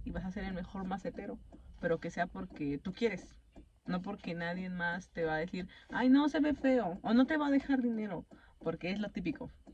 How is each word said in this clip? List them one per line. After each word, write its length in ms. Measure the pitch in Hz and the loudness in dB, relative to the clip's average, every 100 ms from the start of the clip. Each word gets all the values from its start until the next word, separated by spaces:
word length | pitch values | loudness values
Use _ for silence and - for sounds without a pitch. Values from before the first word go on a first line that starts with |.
y 60 | - | -6
vas 140 | 170 | -6
a 80 | 185 | -6
ser 120 | 196 | -6
el 100 | 190 | -6
mejor 300 | 180 180 196 | -6 -6 -6
macetero. 540 | 185 190 180 - 302 226 - - - - | -4 -4 -6 -8 -10 -10 -14 -20 -20 -6
Pero 220 | 170 165 | -2 0
que 100 | 170 | -2
sea 160 | 175 180 | -4 -4
porque 520 | 196 190 - 147 143 | -4 -10 -4 -4 -2
tú 140 | - | -6
quieres, 460 | 185 233 190 - - _ - - _ - | 0 0 0 -10 -20 _ -20 -20 _ -4
no 160 | 180 | -4
porque 320 | 196 208 - | -2 -6 -6
nadie 360 | 170 170 180 185 | -4 -4 -4 -6
más 400 | 180 170 175 - | -2 -2 -2 -6
te 140 | - | -2
va 100 | 160 | 0
a 40 | 156 | 0
decir, 300 | 175 185 180 - - | -2 -6 -8 -14 -8
"Ay, 180 | 196 254 | 2 8
no, 180 | 269 294 | 8 6
se 120 | 311 | 4
ve 140 | 302 | 2
feo", 440 | 277 269 254 185 180 | 2 4 4 2 -2
o 120 | 185 | 4
"No 120 | 233 262 | 6 6
te 100 | 311 | 4
va 120 | 285 | 4
a 20 | |
dejar 320 | 277 - 269 | 2 4 2
dinero", 440 | 240 220 214 165 - - - - | 2 0 -2 -6 -8 -20 -20 -6
porque 280 | 165 165 175 | -4 -2 -2
es 80 | 208 | -2
lo 100 | 208 | -2
típico. 400 | 202 175 - 170 - - | -2 -2 -4 -8 -14 -18